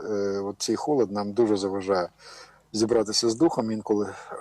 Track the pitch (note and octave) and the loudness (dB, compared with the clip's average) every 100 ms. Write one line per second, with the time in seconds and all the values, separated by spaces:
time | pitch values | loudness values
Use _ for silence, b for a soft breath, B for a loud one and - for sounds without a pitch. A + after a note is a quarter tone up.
0 | G2 G2+ G2+ G2 G2 G2 - G#2+ - C#3+ | -4 -2 -2 -2 -6 -6 -4 -2 0 0
1 | G2+ G#2 G#2 G2+ A2 G2+ G2 G2 F#2+ F#2+ | 0 -2 -2 2 2 2 0 -2 0 0
2 | F2 _ B B B B B G#2+ A2 A#2 | -2 _ B B B B B 0 4 4
3 | G#2 G#2+ A#2 A2+ D#3+ B2+ A2 A2 - G#2 | 2 2 2 4 2 2 -2 -2 0 0
4 | F#2+ F#2+ B - | 0 -6 B -6